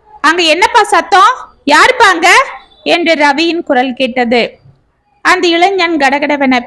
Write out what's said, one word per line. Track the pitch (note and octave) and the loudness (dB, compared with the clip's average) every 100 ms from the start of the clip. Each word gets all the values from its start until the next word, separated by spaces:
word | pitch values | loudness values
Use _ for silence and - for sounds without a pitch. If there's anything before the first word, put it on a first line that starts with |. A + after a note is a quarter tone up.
| _ - | _ -4
"அங்க | D4 F4 | -2 0
என்னப்பா | D#4+ D#4 A4 A4+ | 0 0 0 0
சத்தம்? | G#4 F4+ - F#4 G#4+ B4+ - _ - | 0 0 2 2 2 0 -10 _ 0
யாருப்பா | D#4 A4+ B4+ | 2 2 2
அங்க?" | G#4 E4 E4+ A4 C5+ - - _ | 2 2 2 2 0 -8 -20 _
என்று | C#4+ E4+ E4 | -4 -2 0
ரவியின் | D#4 D4 C#4 E4+ E4+ | 0 0 0 -2 -4
குரல் | E4+ B3+ C4 | -2 -2 -2
கேட்டது. | B3 C4 B3+ A#3+ A#3+ G#3 - _ _ _ _ _ _ | -4 -4 -4 -2 -2 -2 -8 _ _ _ _ _ _
அந்த | - F4+ F4+ | -2 0 0
இளைஞன் | E4+ F#4 F#4+ E4+ D#4+ | 0 0 0 -2 0
கடகடவென | C4+ C#4 C#4+ D4 C4+ B3 | 0 -2 -2 -2 0 -2